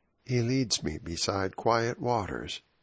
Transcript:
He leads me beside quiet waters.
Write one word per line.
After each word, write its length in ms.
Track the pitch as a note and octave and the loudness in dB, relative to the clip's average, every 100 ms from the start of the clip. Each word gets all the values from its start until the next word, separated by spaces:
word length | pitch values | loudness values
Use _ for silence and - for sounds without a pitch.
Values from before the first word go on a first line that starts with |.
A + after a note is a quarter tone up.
| _ _ | _ _
He 160 | - B2 | -2 0
leads 420 | A#2 C3 A#2 - | 2 2 0 0
me 160 | D#2 D#2+ | -2 -6
beside 580 | E2 E2+ - G2 F#2+ - | -6 -2 0 0 -2 0
quiet 440 | A2+ A#2 A#2 - | 2 4 2 -2
waters. 640 | A#2+ A#2+ F#2 A#1 - - - _ | 0 0 0 -4 -6 -10 -14 _